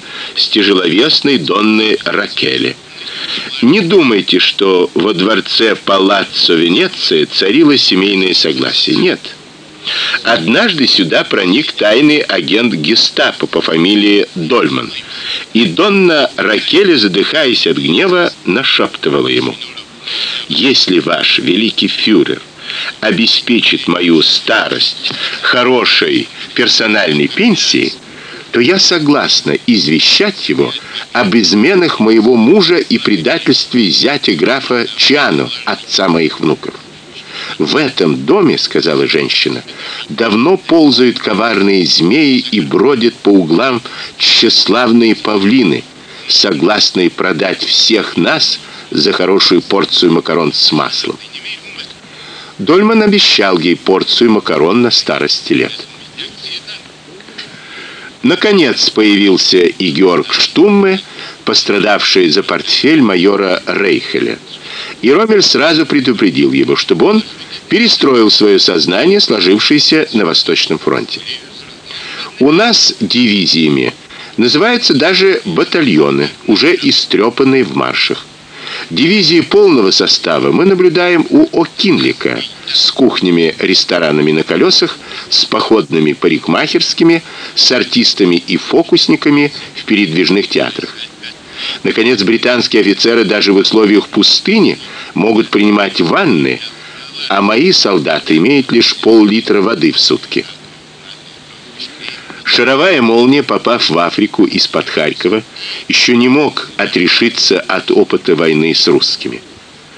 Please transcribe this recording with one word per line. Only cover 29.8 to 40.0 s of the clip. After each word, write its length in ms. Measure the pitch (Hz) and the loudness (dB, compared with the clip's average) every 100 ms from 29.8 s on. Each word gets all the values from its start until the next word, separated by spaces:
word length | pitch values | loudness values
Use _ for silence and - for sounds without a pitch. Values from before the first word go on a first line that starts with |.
| 71 78 - - 208 190 - | 0 0 0 0 0 -4 -4
его 240 | 67 67 - - - - | -2 -2 -4 -12 -14 -6
об 220 | 120 110 113 | -2 0 2
изменах 640 | 98 104 131 190 165 117 | 2 2 2 2 0 2
моего 340 | 110 113 107 120 | 2 4 4 4
мужа 400 | 110 208 170 175 | 4 4 4 0
и 220 | - - | 0 -2
предательстве 920 | - 131 151 160 - 131 - 127 101 | 0 -2 -2 -2 0 0 0 0 0
зятя 440 | 78 117 143 - | 0 0 0 -2
графа 520 | 180 - 135 - 123 117 - | 0 0 0 -2 -4 -4 -2
Чиано, 520 | - 139 131 76 65 - | 0 2 2 0 -2 -6
отца 460 | - 98 - - 95 | -8 -8 -6 -2 0
моих 320 | 82 78 - | 0 0 -2
внуков". 320 | 80 73 - - - - - - - - - - | -2 -2 -6 -14 -18 -20 -20 -20 -18 -14 -10 -6
"В 160 | 78 135 | -2 0
этом 500 | 143 - 87 67 67 | -2 -2 -2 0 0
доме, — 320 | 202 170 82 | 2 2 0
сказала 480 | - - 73 71 67 | -2 -2 0 0 0
женщина, — 560 | 78 67 - - 64 - - - - | -2 -2 -2 -4 -6 -10 -16 -16 -14